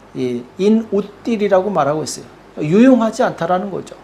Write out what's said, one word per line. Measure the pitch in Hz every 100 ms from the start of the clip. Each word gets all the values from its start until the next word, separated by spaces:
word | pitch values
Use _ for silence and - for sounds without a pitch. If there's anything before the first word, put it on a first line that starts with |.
| -
이 | 143 127 123 123 -
인우딜이라고 | 196 220 220 196 202 - - 226 202 190 196
말하고 | 185 139 156
있어요. | 135 - - - - -
유용하지 | 151 190 254 247 226 220
않다라는 | 220 - 170 180 202
거죠. | 170 - -